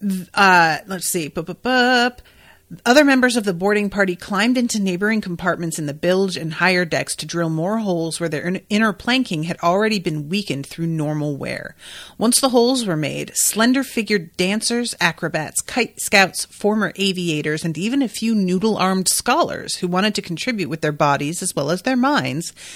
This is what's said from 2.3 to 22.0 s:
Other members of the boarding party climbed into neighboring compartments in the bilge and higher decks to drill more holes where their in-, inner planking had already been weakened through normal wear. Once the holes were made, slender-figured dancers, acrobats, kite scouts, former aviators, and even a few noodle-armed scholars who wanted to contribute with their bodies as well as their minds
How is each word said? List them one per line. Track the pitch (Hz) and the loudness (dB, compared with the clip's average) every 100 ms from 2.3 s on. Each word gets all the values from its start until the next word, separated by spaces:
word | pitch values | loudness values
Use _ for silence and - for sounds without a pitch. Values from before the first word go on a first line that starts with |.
| - - - - 170 | -20 -20 -20 -20 -2
Other | 233 262 | 4 6
members | 285 269 247 240 | 6 6 4 2
of | |
the | 202 | -2
boarding | 170 196 208 202 | 0 2 2 0
party | 190 190 180 | 0 0 -2
climbed | - 196 226 254 | -4 0 2 2
into | 240 220 | 0 0
neighboring | 190 175 208 220 | 0 0 0 0
compartments | 202 170 180 165 170 160 | -2 -2 -2 -2 -2 -4
in | 147 | -6
the | |
bilge | 147 175 185 196 175 | -2 2 2 2 -2
and | 160 | -6
higher | 160 180 180 | 0 2 2
decks | 170 139 139 | 2 -2 -4
to | - | -8
drill | 156 170 165 | -6 -2 -2
more | 160 175 220 | 0 -2 -2
holes | 208 170 165 - | 0 -2 -2 -4
where | 170 | -4
their | 156 | -4
in-, | 175 185 - | -4 -4 -2
inner | 208 220 | 0 2
planking | 190 - 254 254 165 | 0 -2 0 0 -4
had | 165 160 | -4 -2
already | 170 185 214 214 | 0 2 2 0
been | 165 151 147 | -2 -4 -4
weakened | 202 202 139 139 | -4 -4 -6 -8
through | - 165 | -6 -4
normal | 160 147 151 147 139 | -2 -2 -2 -2 -4
wear. | 123 - - - - - - - | -6 -8 -10 -16 -20 -18 -14 -2
Once | 226 - | 2 4
the | 269 | 4
holes | 240 233 262 | 4 4 2
were | 214 156 | 0 -2
made, | 143 143 143 - | -2 -4 -6 -2
slender-figured | - 202 233 269 262 - 208 208 160 - | 0 2 4 4 0 -2 0 0 -2 -2
dancers, | 180 214 - 240 240 - | 0 0 -2 -2 -4 -2
acrobats, | 170 - 160 156 147 - | -2 -2 -4 -4 -4 -6
kite | - - 240 - | -4 -4 -4 -4
scouts, | - 202 190 - - | 0 4 4 0 -10
former | - 202 214 196 - | -2 0 0 -2 -2
aviators, | 196 185 175 151 151 156 | -2 0 -2 -2 -2 -2
and | 170 151 | -4 -4
even | 208 277 | -2 0
a | 240 | -2
few | - 220 | -2 0
noodle-armed | 220 185 185 220 208 185 190 185 | 0 2 2 0 0 0 0 0
scholars | - - 294 320 - - - | -2 0 2 0 -2 -8 -6
who | 180 | -2
wanted | 180 214 208 | 0 0 -2
to | |
contribute | - 160 - 220 147 | -6 -6 -4 -4 -4
with | 156 | -2
their | 151 | -2
bodies | 147 151 139 147 170 | 0 2 2 -2 -4
as | 180 | -4
well | - 143 | -2 -2
as | 180 | -2
their | - | 0
minds | 254 | 2